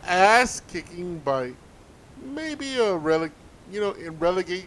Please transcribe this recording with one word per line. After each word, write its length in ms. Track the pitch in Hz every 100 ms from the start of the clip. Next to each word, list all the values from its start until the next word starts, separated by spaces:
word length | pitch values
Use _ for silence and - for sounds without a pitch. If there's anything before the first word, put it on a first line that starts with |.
| -
ass 540 | 180 196 233 247 -
kicking 580 | - 175 - 170 180 170
by 340 | 139 135 127 127 - - - - - -
maybe 540 | 254 285 320 294 269 254
a 180 | 220 175
releg-, 360 | 156 160 160 - - - -
you 100 | 196
know, 120 | 208
in 260 | - 165 160
relegate-, 480 | 165 185 175 185